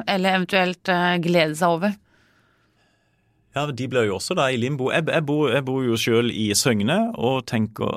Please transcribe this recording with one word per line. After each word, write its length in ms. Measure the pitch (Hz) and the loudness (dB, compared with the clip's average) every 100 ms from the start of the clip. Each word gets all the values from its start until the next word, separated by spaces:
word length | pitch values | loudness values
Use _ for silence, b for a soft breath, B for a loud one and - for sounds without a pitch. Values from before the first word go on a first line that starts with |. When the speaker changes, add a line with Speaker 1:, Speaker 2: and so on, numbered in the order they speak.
| - | -2
Speaker 1:
eller 320 | 196 190 190 | 0 2 0
eventuelt, 480 | 180 190 180 180 - | 2 0 0 -2 -2
eh, 300 | 175 180 175 | 0 2 0
glede 400 | 170 175 156 151 | 2 2 2 2
seg 100 | 175 | 0
over? 300 | 165 208 202 _ _ _ _ _ _ _ _ _ _ _ _ _ _ _ 135 | 2 -2 -4 _ _ _ _ _ _ _ _ _ _ _ _ _ _ _ -6
Speaker 2:
Ja, 80 | 147 | -6
de 220 | 120 127 | -6 -2
blir 160 | 127 107 | 0 0
jo 140 | 95 | 0
også 160 | - 180 | -2 0
da 80 | 131 | 0
i 120 | 127 | 0
limbo. 300 | 127 143 127 | -2 -2 0
Jeg, 140 | 156 147 | 0 0
jeg 160 | 151 143 | -2 0
bor, 220 | 151 143 | 0 2
jeg 160 | 131 131 | 0 0
bor 160 | 131 | -2
jo 160 | 127 113 | 0 0
selv 320 | 123 113 120 | 2 2 2
i 220 | 85 107 | 0 0
Søgne, 460 | 101 135 107 107 190 233 233 | 0 2 2 2 0 -2 -2
og 260 | 117 131 - | -2 -2 -2
tenker, 420 | 117 110 - 107 | -2 -2 -4 -4